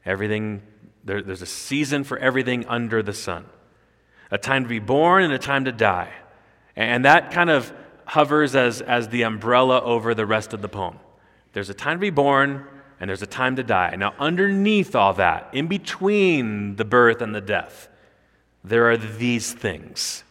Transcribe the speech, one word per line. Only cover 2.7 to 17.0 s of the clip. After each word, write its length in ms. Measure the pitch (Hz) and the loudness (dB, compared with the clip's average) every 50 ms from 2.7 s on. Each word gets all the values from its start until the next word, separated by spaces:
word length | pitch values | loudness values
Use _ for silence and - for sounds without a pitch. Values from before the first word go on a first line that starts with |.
| 117 120 120 113 110 113 107 | -4 -4 -2 -2 -2 -2 -2
the 100 | 98 101 | -2 -6
sun. 320 | - - - 90 85 73 - - _ _ _ _ _ _ _ _ _ _ _ _ _ - - | -8 -6 -8 -8 -8 -10 -16 -20 _ _ _ _ _ _ _ _ _ _ _ _ _ -14 -6
A 60 | - 104 | -6 -4
time 260 | - - 135 135 131 | 0 0 0 0 0
to 60 | 117 | -2
be 100 | 120 113 | -4 -6
born 440 | 104 101 131 143 156 170 180 190 185 | -2 0 2 4 4 6 6 4 4
and 100 | 165 143 | 2 0
a 60 | 127 | -2
time 260 | - 143 143 139 131 | -2 -2 -2 0 0
to 80 | 131 127 | -2 -2
die. 400 | 110 113 104 92 90 87 - - - - - - _ _ _ _ _ _ _ _ - | 2 2 2 2 2 -4 -8 -12 -20 -20 -20 -20 _ _ _ _ _ _ _ _ -4
And 260 | 107 113 120 120 127 | -2 0 0 4 6
that 280 | 139 147 170 - - | 8 8 8 6 2
kind 180 | - 175 175 170 | 0 0 2 4
of 240 | 156 139 120 - - - - - - - - | 4 2 2 -2 -14 -18 -20 -20 -20 -20 -16
hovers 500 | - - 156 151 139 147 151 151 139 123 | -4 2 2 2 4 4 2 2 2 2
as, 260 | 139 127 123 117 107 | 2 2 2 0 -2
as 280 | - - 123 120 120 110 | -4 -2 0 0 0 -2
the 140 | 113 123 117 | -2 -2 0
umbrella 580 | 113 110 107 104 113 123 123 131 131 127 127 | 0 -2 -4 -2 2 4 4 6 6 4 2
over 320 | - 120 120 117 107 117 117 | 2 2 0 0 0 0 0
the 120 | 107 110 | 0 0
rest 280 | 101 110 110 104 - - | 0 0 -2 -2 -4 -10
of 80 | 107 | -10
the 80 | 101 101 | -10 -10
poem. 300 | - 104 95 87 82 85 - _ _ _ _ _ _ _ _ _ | -8 -8 -8 -8 -8 -12 -20 _ _ _ _ _ _ _ _ _
There's 180 | _ 98 101 92 | _ -10 -10 -10
a 40 | 101 | -10
time 240 | - - 143 160 175 | -8 -4 -4 -4 -2
to 40 | |
be 80 | 190 208 | -2 -2
born 560 | 170 143 143 139 139 135 139 139 139 139 139 - - - - - _ _ | 0 2 2 4 4 2 2 0 -2 -6 -12 -16 -20 -20 -20 -20 _ _
and 80 | 87 95 | -8 -8
there's 120 | 95 92 | -6 -8
a 60 | 104 101 | -8 -12
time 300 | - - 127 127 131 131 | -6 -2 -2 -2 -2 -2
to 60 | 131 | -2
die. 300 | 110 113 92 90 85 87 92 | 0 2 2 2 0 -2 -2
Now, 160 | 98 101 - - | -4 -4 -4 -2
underneath 760 | 139 151 170 175 196 202 196 196 196 208 214 208 190 - - | -2 -2 0 0 0 0 2 2 2 2 2 2 0 0 2
all 180 | 214 202 196 190 | 2 4 4 4
that, 360 | 170 190 175 160 - - - | 4 2 2 2 0 -6 -8
in 160 | - 135 147 165 | -6 -4 -4 -2
between 1080 | 190 196 - - - - 185 196 208 208 196 185 170 147 123 110 107 104 104 101 101 101 | -4 -6 -6 -8 -10 -2 0 0 2 4 4 2 2 2 0 -2 -4 -4 -4 -6 -4 -4
the 80 | 113 | -4
birth 360 | 107 120 123 | 2 4 6